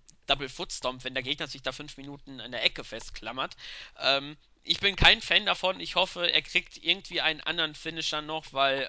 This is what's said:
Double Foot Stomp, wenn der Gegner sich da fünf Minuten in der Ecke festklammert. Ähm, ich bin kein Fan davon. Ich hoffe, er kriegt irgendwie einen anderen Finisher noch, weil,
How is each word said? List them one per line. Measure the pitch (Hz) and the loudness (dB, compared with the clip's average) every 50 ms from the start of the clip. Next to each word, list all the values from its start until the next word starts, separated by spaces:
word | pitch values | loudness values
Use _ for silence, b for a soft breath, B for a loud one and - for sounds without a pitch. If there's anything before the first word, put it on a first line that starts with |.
| - - - _ _ - | -20 -20 -20 _ _ 0
Double | 143 143 143 135 | 0 2 2 -4
Foot | - - 180 - | -6 -8 -8 -6
Stomp, | - - - 127 127 127 - | -6 -4 -4 -4 -4 -4 -8
wenn | 131 127 | -4 -4
der | 131 123 | -4 -2
Gegner | 131 147 - 165 135 | -2 -4 -4 -4 -8
sich | - 135 - | -8 -6 -6
da | 131 | -6
fünf | 127 - 147 135 - - | -6 -6 -10 -12 -12 -14
Minuten | 139 143 143 139 - 139 135 127 | -12 -12 -12 -14 -14 -14 -14 -12
in | 110 123 | -10 -8
der | 123 113 120 | -6 2 2
Ecke | 185 - - 123 | 2 2 2 -4
festklammert. | - - 117 - - - - - 110 123 131 143 185 - B B B B B B B B - | -8 -8 -8 -8 -8 -10 -8 -8 -6 -4 -4 -4 -4 -6 B B B B B B B B 0
Ähm, | - 131 139 139 139 147 151 - _ _ _ _ _ | 2 4 4 4 2 -2 -8 -12 _ _ _ _ _
ich | - 165 - | -2 -2 2
bin | 196 202 190 | 2 2 4
kein | - - 170 208 226 | 8 8 8 8 8
Fan | - - - 190 214 196 | 4 4 2 4 4 4
davon. | 180 - - 185 190 185 | 0 2 2 0 -2 -2
Ich | 170 - - | -6 -2 0
hoffe, | 175 185 - - 180 175 170 | 2 2 2 0 -2 0 2
er | - 156 147 | 2 2 0
kriegt | - - 180 175 - - - | 2 0 0 0 0 -8 -8
irgendwie | 139 160 175 196 180 - 175 156 | -2 -2 -2 -2 -2 -4 -4 0
einen | 131 156 156 147 | 0 0 0 0
anderen | - 160 165 170 160 156 151 | -4 -4 0 0 0 -2 -2
Finisher | - - 165 165 165 151 - - 151 | -6 -8 -8 -6 -4 -4 -4 -4 -4
noch, | 151 151 156 160 151 - 135 | -4 -4 -6 -6 -6 -4 0
weil, | 135 139 139 135 139 131 | 2 4 4 4 2 0